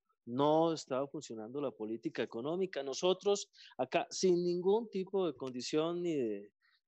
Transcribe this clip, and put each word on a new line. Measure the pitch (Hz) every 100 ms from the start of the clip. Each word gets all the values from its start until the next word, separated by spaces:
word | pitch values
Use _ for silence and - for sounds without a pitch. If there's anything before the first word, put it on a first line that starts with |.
| _ _ -
No | 120 147 156 165
está | 156 - 131 139
funcionando | 156 - 113 110 135
la | 135
política | - 110 113 160 139
económica. | 110 113 135 175 185 160
Nosotros | 139 - 180 185 202 202 - - - -
acá, | 131 170 -
sin | - 185 175
ningún | 175 175 180 214 226
tipo | 196 185 196 180
de | 131
condición | 135 123 120 151 165 175
ni | 175 151
de, | 117 101 101 _ _ _